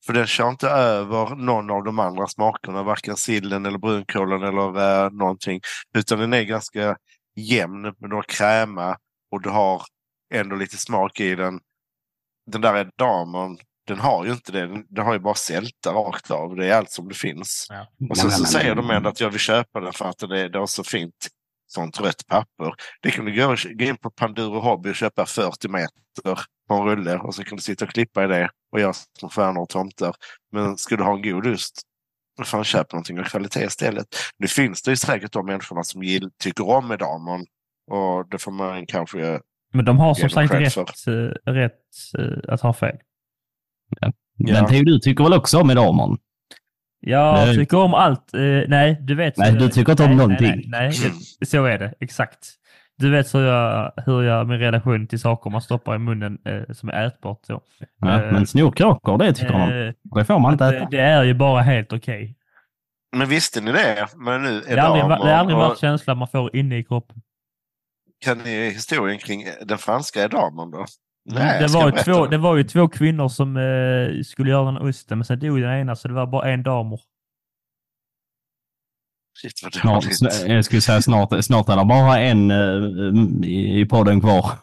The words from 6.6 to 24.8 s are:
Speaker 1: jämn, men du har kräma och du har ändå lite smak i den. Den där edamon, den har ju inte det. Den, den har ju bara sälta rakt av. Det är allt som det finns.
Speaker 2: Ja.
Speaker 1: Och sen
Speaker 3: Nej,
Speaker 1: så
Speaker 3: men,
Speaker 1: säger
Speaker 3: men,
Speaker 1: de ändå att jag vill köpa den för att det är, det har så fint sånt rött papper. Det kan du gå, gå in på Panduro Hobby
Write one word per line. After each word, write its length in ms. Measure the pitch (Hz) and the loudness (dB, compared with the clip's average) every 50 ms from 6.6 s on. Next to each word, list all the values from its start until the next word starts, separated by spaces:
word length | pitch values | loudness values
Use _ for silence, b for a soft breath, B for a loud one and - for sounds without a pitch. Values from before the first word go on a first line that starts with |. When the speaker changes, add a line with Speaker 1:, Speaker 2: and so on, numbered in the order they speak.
| 101 - _ 107 104 104 101 - _ _ _ _ _ _ _ | -8 -8 _ -4 -4 -4 -4 -4 _ _ _ _ _ _ _
Speaker 1:
jämn, 460 | - 107 107 123 117 92 85 95 101 101 107 101 _ | -16 -4 -2 -2 -2 -2 -4 -8 -12 -12 -12 -14 _
men 120 | - 101 | -12 -10
du 60 | 101 | -8
har 60 | 107 98 | -8 -8
kräma 760 | - - - 104 104 110 113 113 107 104 90 87 90 92 - _ _ _ _ _ _ - | -8 -6 -2 0 2 2 2 0 -2 -4 -8 -6 -6 -6 -8 _ _ _ _ _ _ -12
och 100 | 101 92 | -8 -8
du 60 | 101 | -4
har 340 | 98 107 101 95 95 87 - - _ _ _ _ _ _ _ _ - | -2 0 0 0 0 -4 -6 -14 _ _ _ _ _ _ _ _ -8
ändå 220 | 117 104 98 98 | -6 -6 -6 -6
lite 200 | 98 98 104 - | -8 -8 -10 -10
smak 440 | 101 - - 120 104 95 98 _ - | -12 -10 -6 -2 -2 -2 -4 _ -4
i 140 | 107 92 92 | -4 -4 -2
den. 260 | 90 92 92 92 90 _ _ _ _ _ _ _ _ _ _ _ _ _ _ _ _ _ - | -2 -4 -6 -6 -8 _ _ _ _ _ _ _ _ _ _ _ _ _ _ _ _ _ -12
Den 100 | 107 110 | -10 -2
där 160 | 107 117 101 | 0 0 0
edamon, 840 | 101 98 92 _ _ 131 127 107 90 85 85 85 90 92 92 90 85 - _ _ _ _ | 0 -2 -4 _ _ -2 0 0 -2 -4 -6 -6 -8 -8 -8 -10 -16 -20 _ _ _ _
den 120 | - 104 95 | -12 -10 -4
har 260 | 107 139 123 90 87 | -2 -2 -2 -2 -2
ju 80 | 95 123 | -6 -8
inte 200 | 82 _ - 92 | -8 _ -8 -8
det. 140 | 98 90 | -6 -6
Den, 180 | 87 95 104 107 _ | -6 -8 -12 -14 _
den 160 | 101 101 107 | -8 -6 -4
har 60 | 110 117 | -2 -4
ju 60 | 101 | -2
bara 160 | 90 101 104 | -2 -4 -4
sälta 580 | - - - 85 82 107 120 - _ - 87 85 | -4 -6 -6 -6 -6 -6 -8 -14 _ -8 -6 -4
rakt 380 | 104 107 95 87 - - - | -4 -4 -4 -8 -12 -10 -8
av. 260 | - 76 78 87 92 | -8 -8 -8 -8 -8
Det 100 | 90 92 | -6 -2
är 100 | 92 104 | 0 0
allt 140 | 113 104 - | 0 0 -2
som 180 | - - 87 95 | -10 -14 -14 -14
det 60 | 98 | -14
finns. 520 | - - 131 73 76 92 - - - - - | -10 -8 -8 -8 -10 -12 -12 -10 -12 -12 -14
Speaker 2:
Ja. 160 | 104 98 101 _ _ _ 135 123 | -16 -18 -18 _ _ _ -8 -6
Speaker 1:
Och 60 | - 90 | -6 -4
sen 80 | - 101 | -2 -2
Speaker 3:
Nej, 80 | 98 | -2
Speaker 1:
så 60 | 95 90 | -2 -2
Speaker 3:
men, 60 | - | 0
Speaker 1:
säger 240 | - - - 131 110 | 0 0 0 -2 -2
Speaker 3:
men, 120 | 110 120 120 | -4 -4 -2
Speaker 1:
de 60 | 113 | -2
ändå 140 | 104 98 107 | -2 -2 -4
att 120 | 101 - | -4 -4
jag 100 | 117 107 | -6 -4
vill 100 | 101 104 | -4 -4
köpa 400 | - - 110 117 120 _ _ 110 | -2 0 0 0 -2 _ _ -10
den 120 | 90 90 87 | -10 -10 -10
för 120 | - - 92 | -8 -8 -10
att 100 | 90 _ | -8 _
det 220 | - 95 95 95 | -10 -6 -4 -4
är, 80 | 95 90 | -6 -4
det 100 | 87 98 | -4 -6
har 80 | 98 | -6
så 180 | 101 - - 95 | -4 -6 -8 -8
fint 440 | - - 110 85 85 _ _ - - _ _ _ _ _ _ _ _ | -6 -6 -8 -8 -8 _ _ -18 -18 _ _ _ _ _ _ _ _
sånt 320 | - - 82 82 78 - | -10 -10 -10 -10 -8 -6
rött 220 | 107 95 - _ - _ | -4 -4 -4 _ -8 _
papper. 460 | - 101 110 _ _ _ 82 80 - B B B B B - | -2 -2 -2 _ _ _ -10 -10 -10 B B B B B -6
Det 80 | - | -6
kan 140 | - - 113 | -6 -4 -6
du 100 | 107 104 | -6 -2
gå, 220 | 107 131 139 127 113 - 92 - | 0 0 0 0 -2 -4 -10 -8
gå 100 | 107 123 | -6 -4
in 120 | 127 131 | -4 -4
på 140 | 117 _ 117 | -6 _ -16
Panduro 500 | _ _ - 113 107 110 113 107 104 110 | _ _ -6 -6 -4 -6 -8 -6 -6 -4
Hobby 300 | 110 120 110 87 | -2 -2 -2 -2